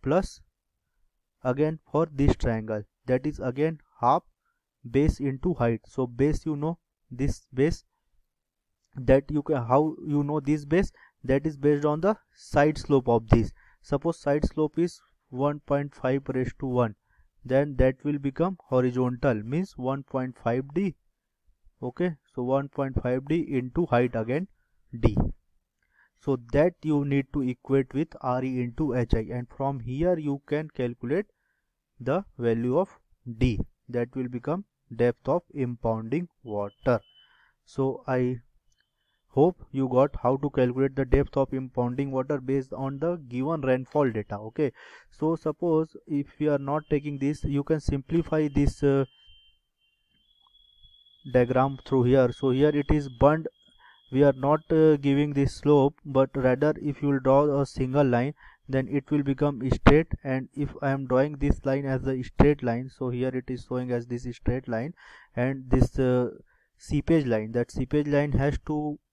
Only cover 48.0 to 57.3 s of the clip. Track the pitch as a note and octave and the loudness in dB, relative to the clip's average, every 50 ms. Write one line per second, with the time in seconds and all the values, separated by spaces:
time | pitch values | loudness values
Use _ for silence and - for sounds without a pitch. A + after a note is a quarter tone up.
48 | - - D#3+ E3+ E3 - D#3+ D#3 D#3 D3 C#3 C#3+ C#3+ C#3 - - C#3+ C#3 C#3 C#3 | -4 0 -2 -2 0 0 0 0 0 0 2 2 2 2 2 2 2 4 4 4
49 | C3 _ _ _ _ _ - _ _ _ _ _ _ _ _ _ _ _ _ _ | 0 _ _ _ _ _ -20 _ _ _ _ _ _ _ _ _ _ _ _ _
50 | _ _ _ _ _ _ _ _ _ _ _ _ _ _ _ _ - - _ _ | _ _ _ _ _ _ _ _ _ _ _ _ _ _ _ _ -20 -20 _ _
51 | _ _ _ _ _ C#3 B2 B2+ B2 A#2+ C3 B2+ C3 C#3 C#3 C3 - - C#3 C3 | _ _ _ _ _ 0 2 2 4 4 4 2 2 2 -2 -8 -6 0 2 2
52 | A#2+ B2 C3 C3+ B2+ A#2+ A#2 - - C3+ B2+ C3 D3 D3+ D3 D3 C#3+ - D3+ D3+ | 4 6 6 6 4 4 2 0 0 0 4 4 4 4 4 0 2 2 2 2
53 | C#3+ C#3 B2+ A#2 - D3 D#3 E3 D#3+ - _ _ _ _ _ _ _ - _ _ | 2 -4 -2 4 4 4 4 4 -2 -8 _ _ _ _ _ _ _ -20 _ _
54 | _ _ C3 C3 C#3+ C#3+ C3 C3 C3 C#3 D3+ D#3 - _ E3 D#3+ D#3 D#3 D3+ C#3+ | _ _ 2 4 4 4 4 2 2 2 2 0 0 _ 2 6 6 6 4 4
55 | C#3 C#3 C#3 C#3+ D3 D3 C#3+ C#3 C#3 C3+ - - - C#3 D3 C#3+ C3+ C#3+ - _ | 2 2 2 2 2 0 0 0 0 0 -2 -2 2 4 6 6 6 4 0 _
56 | _ D3 C3+ C3+ C3+ - - C#3 B2+ B2+ B2+ C3+ D3 D3+ D3 - - D3 C3+ - | _ -2 2 2 2 2 0 0 2 2 2 2 2 0 0 -2 -6 -6 -6 -2
57 | C#3+ C#3+ C#3 C3+ C3 C3+ | 0 0 0 2 4 4